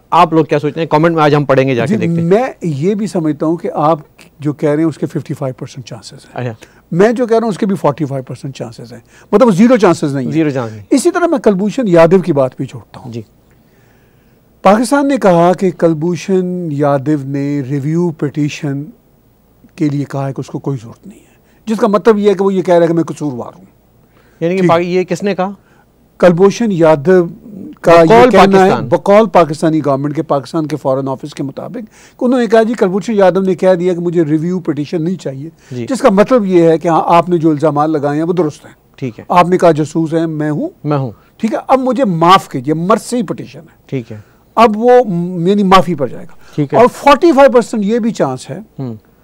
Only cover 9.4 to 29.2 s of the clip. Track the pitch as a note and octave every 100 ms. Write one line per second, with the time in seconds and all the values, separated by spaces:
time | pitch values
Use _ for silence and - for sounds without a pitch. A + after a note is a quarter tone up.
9.4 | B3 F3 A#3 B3 F#3+ E3 D3+ C3+ B2+ D3
10.4 | D#3 C3+ A2+ G#2+ - C#4 F4 F4 E4+ C#4+
11.4 | A#3+ F#3+ G#3 A3 A3+ E3+ E3 F#3+ F3 C#3
12.4 | C3 - C3+ A#2+ - - A#2+ A#2 G#2+ _
13.4 | _ _ _ _ _ _ _ _ _ _
14.4 | _ _ F#3+ G#3+ B3 C#4+ C#4 C4+ G3 E3+
15.4 | F3 F3+ F#3 - E3 D#3+ E3+ E3+ - F#3+
16.4 | F3+ F3+ E3+ C#3+ C#3+ C#3+ C3 D3+ C3+ C#3+
17.4 | C#3+ C#3+ B2+ C#3+ C#3 E3 F3 - D3 D3+
18.4 | D3 - D3+ C#3 D#3+ - _ _ _ _
19.4 | _ _ - - D3+ C#3+ C3+ C#3 C3+ C3+
20.4 | C3+ D3+ D3 C3+ A2+ - - - _ _
21.4 | _ _ - G#3+ A#3 G#3 A#3 G#3 G#3 F#3+
22.4 | G3 F#3+ F3 E3+ E3+ E3 D#3+ D3+ D3 B2
23.4 | - - - _ _ _ _ _ _ -
24.4 | E3 F#3+ F3+ E3+ F3 F3+ F3+ F3 G3+ F#3
25.4 | F#3 G3 _ _ _ _ _ - F3+ E3+
26.4 | G3 G3 A#3 F3 D#3+ D#3 C#3+ F#3 E3+ E3
27.4 | - - - - - E3+ E3 A3+ B3+ A3
28.4 | F#3+ F#3+ F#3+ A#2+ B2 E3 F#3+ G#3